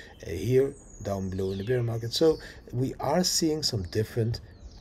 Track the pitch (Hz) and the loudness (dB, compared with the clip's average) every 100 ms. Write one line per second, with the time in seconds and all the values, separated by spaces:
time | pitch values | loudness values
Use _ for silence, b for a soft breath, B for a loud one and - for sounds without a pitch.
0 | B B - 85 104 127 139 - - - | B B -8 -4 4 4 4 -2 -16 -8
1 | 101 98 95 95 95 98 101 127 117 113 | -4 -2 -2 -2 -2 -2 0 0 0 -2
2 | 117 - 160 - B B - 120 131 - | -4 4 4 4 B B -8 -2 -2 -2
3 | 131 165 180 - 165 156 - 113 87 107 | 0 2 2 2 2 2 0 -2 0 0
4 | 107 120 110 117 B B B B | 0 0 0 -2 B B B B